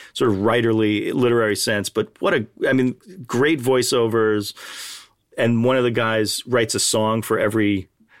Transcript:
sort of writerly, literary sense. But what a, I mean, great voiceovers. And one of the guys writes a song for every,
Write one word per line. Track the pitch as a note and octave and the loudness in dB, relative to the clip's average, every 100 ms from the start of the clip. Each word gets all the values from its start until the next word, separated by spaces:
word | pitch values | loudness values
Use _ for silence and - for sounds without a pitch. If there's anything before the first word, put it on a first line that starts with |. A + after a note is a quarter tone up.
| - | -16
sort | - C3 | -2 0
of | G2 | 2
writerly, | G#2+ A#2+ A#2 A2 G#2+ G#2+ D#3+ | 2 2 2 2 2 0 -2
literary | - B2 A#2 A2 G2+ | 0 2 2 0 -2
sense. | - G#2 - | -2 -4 -4
But | - G#2 _ | -4 -6 _
what | G3 | -2
a, | D#3+ G#2+ - D3 | -2 -4 -4 0
I | |
mean, | C3 B2+ - - F#3+ A#2+ | 0 0 -4 -14 -20 -6
great | A#2+ D3 D#3 | 0 2 2
voiceovers. | B2 B2+ A#2 B2+ A2+ A2+ A2 G#2 G2+ - - - - - - _ _ - | 2 2 2 0 2 2 2 0 -4 -10 -18 -16 -16 -18 -20 _ _ -2
And | A#2 A#2 | 0 2
one | A#2+ C3 | 2 2
of | |
the | B2 | 2
guys | A#2 A2+ A2 G#2 - - | 0 0 0 -2 -4 -2
writes | A#2+ A2+ - | 0 0 -2
a | |
song | - A2+ A2 A2+ | 0 0 0 -2
for | - A2 | -2 0
every, | G#2+ A2 G#2 G2 F#2 _ _ - | 0 0 0 0 -6 _ _ -20